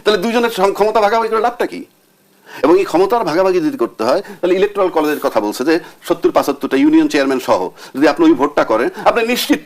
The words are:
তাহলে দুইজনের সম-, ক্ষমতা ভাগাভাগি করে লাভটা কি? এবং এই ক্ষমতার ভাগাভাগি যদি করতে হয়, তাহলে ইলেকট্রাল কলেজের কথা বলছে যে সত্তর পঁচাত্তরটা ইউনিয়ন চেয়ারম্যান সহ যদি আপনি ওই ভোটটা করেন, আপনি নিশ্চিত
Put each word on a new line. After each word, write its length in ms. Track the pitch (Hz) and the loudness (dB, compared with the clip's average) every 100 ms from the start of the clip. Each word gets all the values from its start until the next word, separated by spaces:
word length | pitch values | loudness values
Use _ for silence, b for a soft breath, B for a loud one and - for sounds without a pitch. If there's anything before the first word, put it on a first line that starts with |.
তাহলে 180 | 208 208 | -2 0
দুইজনের 280 | 233 233 233 | 0 0 -2
সম-, 220 | 185 196 | 0 -2
ক্ষমতা 280 | 190 214 226 | 2 0 2
ভাগাভাগি 280 | 208 226 220 | 2 0 0
করে 120 | 220 | 0
লাভটা 260 | 202 - 220 | -2 -2 -6
কি? 180 | - - _ _ _ _ _ B B | -6 -16 _ _ _ _ _ B B
এবং 160 | 139 185 | 4 4
এই 60 | |
ক্ষমতার 400 | 185 160 190 240 | 2 0 2 0
ভাগাভাগি 360 | 220 165 190 180 | 0 0 2 2
যদি 180 | 151 135 | -2 -2
করতে 260 | 117 - | -6 -2
হয়, 160 | 113 165 | -2 -2
তাহলে 340 | 208 196 180 | -4 -6 -2
ইলেকট্রাল 340 | 185 202 196 - | 0 0 0 0
কলেজের 320 | 160 151 147 | 0 -2 -2
কথা 200 | 135 113 | -2 -2
বলছে 240 | 104 104 | -4 -4
যে 160 | 135 165 B B - | -2 -2 B B -6
সত্তর 220 | 170 180 | -2 2
পঁচাত্তরটা 460 | 147 139 139 135 135 | 0 0 -4 -2 2
ইউনিয়ন 320 | 147 160 151 | 4 4 2
চেয়ারম্যান 320 | 147 135 131 | 0 0 -2
সহ 300 | - 101 90 B B 131 | 0 -2 -2 B B 0
যদি 120 | 151 | 0
আপনি 180 | 151 160 | 4 2
ওই 60 | |
ভোটটা 320 | 139 143 - | 4 0 0
করেন, 240 | 143 110 127 - | 0 0 -2 0
আপনি 220 | 208 208 226 | -2 0 -2
নিশ্চিত 340 | 247 - 294 | -4 -2 -4